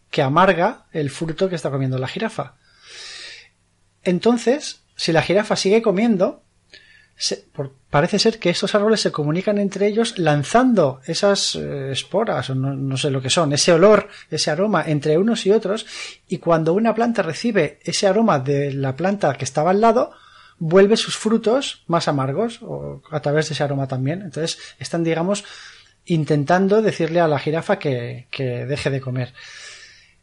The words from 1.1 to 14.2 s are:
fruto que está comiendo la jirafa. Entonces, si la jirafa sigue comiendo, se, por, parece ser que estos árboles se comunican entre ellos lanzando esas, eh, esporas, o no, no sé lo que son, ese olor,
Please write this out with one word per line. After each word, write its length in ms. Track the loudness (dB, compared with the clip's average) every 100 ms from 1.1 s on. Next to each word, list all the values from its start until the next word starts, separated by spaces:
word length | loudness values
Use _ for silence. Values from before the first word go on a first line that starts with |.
fruto 400 | -6 -8 -2 -2
que 60 | -2
está 140 | -4
comiendo 280 | -2 -2 -2
la 100 | -4
jirafa. 460 | -6 -6 -6 -10 _ _ _ -20 -20 -18 -16 -18 -20 -20 _ _ _ _ _
Entonces, 760 | -2 0 2 2 0 -2 -4 -14 _ -6
si 160 | 0
la 80 | 0
jirafa 340 | 2 0 0
sigue 280 | -2 2 2
comiendo, 600 | 2 2 2 2 0 -2 _ _ _ -20 _ -20 _ _
se, 200 | -8 -8 _
por, 220 | -12 -12 -12 _
parece 280 | 0 2 2
ser 200 | 0 2
que 100 | -2
estos 260 | 0 0
árboles 260 | 0 2 2
se 120 | 0
comunican 460 | -2 -2 0 0 0
entre 280 | -2 0 0
ellos 300 | 2 -2 0
lanzando 840 | 2 2 2 2 4 4 2 0
esas, 520 | -8 0 2 2 -2 -4
eh, 340 | -6 -8 -6
esporas, 560 | -8 -4 -2 -2 -4 -4
o 60 |
no, 200 | -2 -2
no 220 | -4 -4 -2
sé 140 | -2
lo 100 | -2
que 80 | 0
son, 240 | 0 2
ese 200 | 2 4
olor, 360 | 6 8 6 2 -16